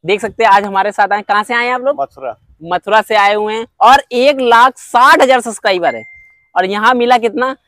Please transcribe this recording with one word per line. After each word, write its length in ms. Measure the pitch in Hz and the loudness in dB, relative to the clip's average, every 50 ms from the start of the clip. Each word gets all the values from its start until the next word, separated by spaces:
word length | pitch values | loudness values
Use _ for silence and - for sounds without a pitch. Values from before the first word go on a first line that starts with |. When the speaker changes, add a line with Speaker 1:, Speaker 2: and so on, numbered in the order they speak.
| _ | _
Speaker 1:
देख 180 | 160 202 196 | -4 -4 -4
सकते 220 | - 208 - - 226 | -4 -10 -4 -2 2
हैं 60 | 214 | 2
आज 140 | 196 202 202 | 2 2 2
हमारे 260 | 202 196 190 190 208 | -2 -4 -4 -4 -4
साथ 160 | 196 - 208 | -2 -2 -2
आए, 140 | 190 202 208 | -2 -2 -6
कहाँ 220 | 202 - - - 214 | -4 -2 -2 -2 -2
से 100 | - 247 | -2 -4
आए 120 | 233 240 | -4 -2
हैं 80 | 247 254 | -4 -4
आप 80 | 254 | -4
लोग? 200 | 247 269 285 143 | -4 -4 -4 -4
Speaker 2:
मथुरा। 340 | 139 - _ 139 135 123 107 _ _ _ _ _ 156 | -6 -10 _ -12 -12 -12 -12 _ _ _ _ _ -10
Speaker 1:
मथुरा 360 | 165 175 180 _ 196 208 220 | -6 -6 -6 _ 0 0 0
से 140 | - - 220 | 0 0 -2
आए 180 | 214 202 202 208 | 0 0 0 0
हुए 200 | 208 214 214 214 | -2 -4 -6 -6
हैं 120 | 226 233 _ _ _ | -8 -10 _ _ _
और 220 | 202 226 269 277 277 _ 247 | 4 4 4 4 2 _ -4
एक 260 | 240 254 285 294 269 | 0 0 0 0 0
लाख 360 | 254 233 233 226 240 269 254 | 0 2 4 4 4 2 2
साठ 440 | - - - - 240 247 285 330 320 | -4 -20 -4 0 2 4 4 4 4
हजार 200 | 285 254 262 247 | 4 2 2 0
subscriber 540 | 220 240 208 - - 214 196 180 170 151 120 | 0 -6 -12 -6 -4 -4 -2 0 -2 -2 -4
है 80 | 113 110 - _ - _ _ _ _ _ _ _ | -4 -14 -18 _ -20 _ _ _ _ _ _ _
और 100 | 180 185 | -2 -2
यहाँ 280 | 190 202 208 220 233 254 | -2 -4 0 0 2 2
मिला 220 | 240 240 240 254 | 2 2 2 2
कितना? 380 | 247 220 226 185 233 254 262 269 _ _ | 2 0 -2 -4 -2 -4 -4 -6 _ _